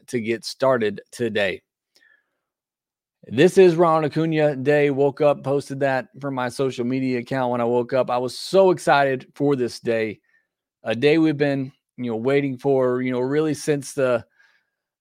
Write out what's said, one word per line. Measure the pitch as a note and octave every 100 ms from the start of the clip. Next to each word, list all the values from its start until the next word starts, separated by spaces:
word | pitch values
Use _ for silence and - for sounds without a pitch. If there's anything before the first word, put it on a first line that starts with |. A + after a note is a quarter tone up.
| -
to | B2
get | A2 A2 -
started | - C3 C3 G#2+ G#2 -
today. | - A#2+ G#2 G2 F#2 _ _ _ _ _ _ _ _ _ _ _ _ _ _ _ _ -
This | G#2+ F3 G3
is | F#3 E3
Ronald | E3+ D#3+ D3+
Acuna | D3+ E3 D#3 D3+ C3+
Day. | C3 D3 C#3+
Woke | C3+ C#3+ C3+
up, | D3 C#3+
posted | C3+ C#3+ C3+ C#3
that | C#3 C3 A2+ -
from | C#3+ C3
my | B2
social | - C3+ B2 A#2+
media | C3 C3 B2
account | A#2 C3+ B2
when | B2
I | A#2
woke | B2 A#2+
up. | C3 A#2+
I | B2
was | B2+ -
so | - F#3+ F#3+
excited | E3+ - D3 C#3 C3 -
for | - C#3+ C#3
this | A#2+ -
day, | A#2+ A2+ A2 G2 _ _ _ _ _ _
a | -
day | A2+ C#3+ D#3+
we've | D#3+ D3+
been, | D3 C#3 C3+ - _ -
you | B2
know, | A2
waiting | A#2+ C#3+ C#3+ B2
for, | C#3+ C3+ B2+ B2
you | B2+
know, | B2
really | B2+ D3 D#3 C#3+
since | - C#3+ C3
the, | - C3 A#2+ - _ _ _ _ _ _ _